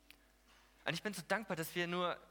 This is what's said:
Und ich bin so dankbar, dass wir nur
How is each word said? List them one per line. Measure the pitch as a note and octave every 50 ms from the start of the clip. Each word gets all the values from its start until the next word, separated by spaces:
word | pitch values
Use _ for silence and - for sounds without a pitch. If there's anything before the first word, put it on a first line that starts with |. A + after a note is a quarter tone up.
| - - - - - - - _ - - - - - - - - -
Und | -
ich | D#3+ E3+
bin | - G#3+ G3
so | F3+ D3+
dankbar, | - F#3+ G#3+ A3 - F3+
dass | D#3+ D#3+ - -
wir | F3+ F3
nur | E3+ F3 F3+ F3+ E3+ - - - -